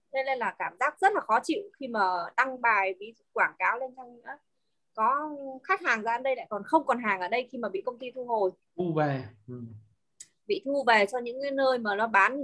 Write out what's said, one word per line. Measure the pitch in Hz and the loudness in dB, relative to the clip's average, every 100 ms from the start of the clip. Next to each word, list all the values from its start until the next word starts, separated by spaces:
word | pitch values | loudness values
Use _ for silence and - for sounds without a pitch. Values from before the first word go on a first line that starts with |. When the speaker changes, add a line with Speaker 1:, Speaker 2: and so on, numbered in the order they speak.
| _ | _
Speaker 1:
Thế | 269 262 | -4 -2
nên | 254 | -2
là | 202 - | -2 -4
cảm | 170 - | -6 0
giác | 285 - | -2 4
rất | 392 | 2
là | 381 | 2
khó | - 233 | 2 0
chịu | 320 269 - - | 0 -4 -6 -10
khi | 262 | -4
mà | 220 185 180 170 - | 0 2 0 -2 0
đăng | 262 254 | 0 0
bài, | 233 208 190 190 | 2 2 2 -4
ví | 214 - | -10 -18
dụ | _ | _
quảng | 226 160 - | 0 0 2
cáo | 185 240 | 0 0
lên | 262 262 | -4 -12
trang | 247 240 | -20 -18
nữa. | 240 294 _ _ _ _ _ | -16 -18 _ _ _ _ _
Có | 220 226 277 302 285 269 262 | 0 2 2 -2 -8 -12 -8
khách | - 381 | -4 -2
hàng | 285 226 | 0 -2
ra | 220 233 | -2 -2
đây | 262 247 | -2 -4
lại | - | -4
còn | 202 | -8
không | 196 311 - | 2 2 2
còn | 240 | 0
hàng | 214 190 | 0 0
ở | 180 | -2
đây | 240 247 | -2 -4
khi | 247 | -6
mà | 208 | -6
bị | 190 247 | -4 -6
công | 240 | -6
ty | 247 | -8
thu | 254 | -10
hồi. | 240 220 185 - _ - | -4 0 0 -2 _ -4
Speaker 2:
Thu | 180 | -2
về. | 156 147 135 107 - - | 2 0 -2 -6 -14 -16
Ừ. | 123 117 107 - _ _ - - _ - | -14 -14 -16 -20 _ _ -20 -20 _ -4
Speaker 1:
Bị | 202 | -4
thu | 269 277 233 | -2 0 6
về | 214 202 | 6 4
cho | 247 | 0
những | 240 262 | -6 -6
cái | 277 | -4
nơi | 269 262 247 | 2 2 2
mà | 214 202 | 0 0
nó | 226 | 2
bán | 202 208 277 | 4 4 2